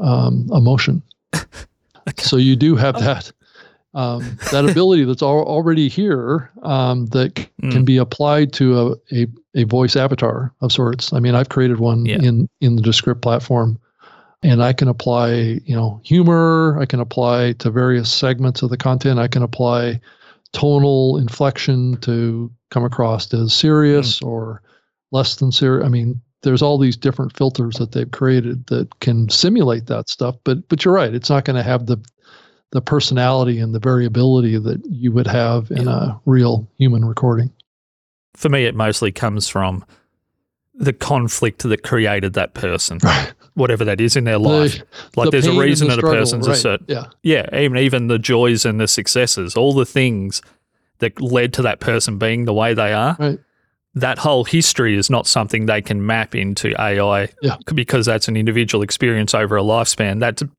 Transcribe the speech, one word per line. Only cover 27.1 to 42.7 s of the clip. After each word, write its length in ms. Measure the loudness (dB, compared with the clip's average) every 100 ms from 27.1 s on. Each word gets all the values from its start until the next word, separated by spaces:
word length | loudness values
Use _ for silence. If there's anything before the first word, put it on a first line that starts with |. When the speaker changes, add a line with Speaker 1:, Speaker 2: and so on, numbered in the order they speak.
| -2 -8 -2
Speaker 1:
filters 420 | -2 0 -6 -4
that 160 | -4
they've 180 | -4 -6
created 540 | -2 2 2 0 -8 -4
that 200 | -4 -4 -4
can 280 | -2 0 0
simulate 600 | 0 2 2 2 0 -4
that 200 | -8 -6
stuff. 280 | -6 -6 -4
But, 260 | -4 -4 -2
but 160 | 0 2
you're 80 |
right, 200 | 2 2
it's 180 | -2 0
not 140 | 0 0
gonna 180 | -2
have 240 | 0 -2 -2
the, 100 | -4 -6 _ _ -20 _ _ _
the 100 | -6
personality 760 | 0 -2 0 0 2 2 0 -2
and 140 | -2
the 60 | -2
variability 760 | 0 0 0 2 4 4 2 0
that 220 | -2 -6 -8
you 260 | -4 0
would 120 | 0 0
have 440 | 0 0 -2 -2
in 140 | -4 -2
Speaker 2:
Yeah. 40 | -2 -2
Speaker 1:
a 80 | -2 2
real 420 | 4 4 0 -4 0
human 260 | 2 2 0
recording. 460 | 0 0 0 -2 _ _ _ _ _ _ _ _ -6
Speaker 2:
For 140 | -2
me, 160 | 2 0
it 100 | 0
mostly 360 | -2 0 -2
comes 360 | -2 -4 -2 -4
from 340 | -2 -2 -4 -12 _ _ _ _ _ _ _ _ -4
the 180 | -4
conflict 680 | -2 -2 -2 -2 -2 -4 -2
that 180 | -2 -2
created 500 | 0 0 0 0 -2
that 200 | -2 -4
person, 460 | -4 -4